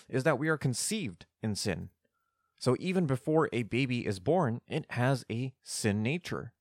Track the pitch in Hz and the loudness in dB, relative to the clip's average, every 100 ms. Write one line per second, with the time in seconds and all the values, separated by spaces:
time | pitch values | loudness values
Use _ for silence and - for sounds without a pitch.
0 | - 131 156 131 156 156 135 117 - 214 | -4 0 2 2 0 0 0 0 -2 -4
1 | 127 85 - _ 110 98 104 87 92 _ | -6 -10 -18 _ -4 -2 -2 -4 -6 _
2 | _ _ _ _ _ - 123 127 180 185 | _ _ _ _ _ -2 2 2 2 2
3 | 156 127 160 160 - 120 104 117 131 120 | 2 0 2 2 2 0 0 0 0 0
4 | - 92 95 180 123 117 - 143 - 117 | -2 -2 2 2 2 -2 -4 -6 -4 0
5 | 127 135 - 113 131 - - - 107 104 | 2 2 -2 -4 -6 -8 -10 -2 2 2
6 | 113 175 - 67 117 - | 0 -2 -4 -6 -8 -14